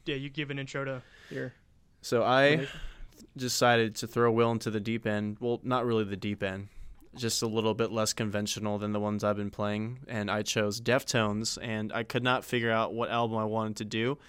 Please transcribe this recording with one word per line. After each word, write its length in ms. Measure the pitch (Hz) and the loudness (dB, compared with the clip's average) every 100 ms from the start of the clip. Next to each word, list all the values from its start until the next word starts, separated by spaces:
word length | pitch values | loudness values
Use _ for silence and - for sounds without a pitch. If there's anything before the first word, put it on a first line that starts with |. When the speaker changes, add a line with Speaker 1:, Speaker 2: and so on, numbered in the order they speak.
| - | -6
Speaker 1:
yeah, 100 | 139 | -6
you 140 | 139 | -6
give 220 | 143 143 | -6 -6
an 80 | 139 | -6
intro 260 | 135 143 135 | -6 -6 -4
to 160 | 127 - - - | -6 -10 -20 -12
your 220 | 135 131 - _ _ _ _ | -8 -8 -10 _ _ _ _
Speaker 2:
So 220 | - 120 | 0 2
I 260 | 110 131 139 | 6 6 6
Speaker 1:
relation? 280 | 156 139 - - - - - - - | 6 0 -6 -10 -10 -16 -18 -18 -8
Speaker 2:
decided 600 | 123 - 123 117 110 107 | -4 4 6 6 4 -2
to 120 | 113 | -4
throw 240 | 120 120 | 2 4
Will 200 | 113 117 | 6 4
into 180 | 113 113 | 2 -2
the 100 | 107 | -2
deep 280 | 104 117 110 | -2 -2 -2
end. 300 | 104 104 104 | 0 -2 -2
Well, 200 | 120 120 | -2 -2
not 220 | - 127 120 | 0 0 2
really 180 | 113 | 2
the 140 | 104 98 | 0 -2
deep 260 | 104 101 | -4 -2
end. 240 | 98 95 101 - - - - - | -4 -4 -10 -14 -16 -16 -18 -6
Just 260 | 117 - | -2 0
a 60 | 113 | 0
little 260 | 110 110 | 0 2
bit 180 | 107 113 | 2 0
less 220 | 110 107 | 0 0
conventional 640 | - 110 104 104 - 107 104 | 0 -2 -2 -2 -2 -2 -2
than 140 | 104 | -2
the 80 | 104 | -2
ones 240 | 104 104 | -2 0
I've 140 | 104 104 | 0 0
been 120 | 101 | -4
playing. 520 | - 104 104 110 127 - | -4 -4 -2 -4 -8 -8
And 220 | 113 104 | -4 -2
I 140 | 107 | -2
chose 360 | 107 113 104 107 | 0 0 0 0
Deftones, 760 | 117 127 - 123 107 104 113 - | 2 2 2 2 2 0 -2 -4
and 320 | 117 110 107 | -4 -4 -2
I 120 | 113 | -4
could 180 | 113 127 | -2 0
not 220 | 127 127 - | 2 2 0
figure 240 | 123 113 | 0 2
out 220 | 113 104 | 2 2
what 160 | 110 117 | 0 -2
album 280 | 117 117 110 | 0 0 0
I 80 | 107 | 0
wanted 320 | 110 110 104 | 0 -2 -4
to 80 | 107 | -4
do. 340 | 110 120 147 | 0 0 -2